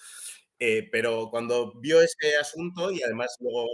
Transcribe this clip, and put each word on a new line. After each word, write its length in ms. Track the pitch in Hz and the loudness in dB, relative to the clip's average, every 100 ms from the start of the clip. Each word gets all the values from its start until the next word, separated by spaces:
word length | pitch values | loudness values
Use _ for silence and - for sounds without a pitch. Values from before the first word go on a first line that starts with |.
| - - - - _ - | -20 -16 -16 -16 _ -4
Eh, 300 | 120 110 90 | 0 0 0
pero 380 | 113 117 113 110 | -2 0 0 -2
cuando 480 | 117 117 120 110 117 | -4 0 0 -2 -4
vio 200 | 135 165 | 4 6
ese 360 | 165 - 151 147 | 6 4 0 2
asunto, 520 | 147 156 175 180 185 | 0 -4 -8 -4 -4
y 100 | 180 | -2
además 320 | 123 113 123 - | -2 -2 -4 -4
luego 280 | 120 117 117 | -4 -2 -2